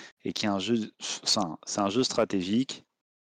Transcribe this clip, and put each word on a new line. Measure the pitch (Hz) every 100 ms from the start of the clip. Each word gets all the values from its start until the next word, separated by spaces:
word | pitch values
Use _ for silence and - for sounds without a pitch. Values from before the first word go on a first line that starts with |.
| - _
et | -
qui | - 107
est |
un | 98
jeu, | 95 120 107 -
c'est | - - - -
un, | 87 -
c'est | - -
un | 101
jeu | 113
stratégique | 127 - 110 98 90 110 135 - - _ _ _ _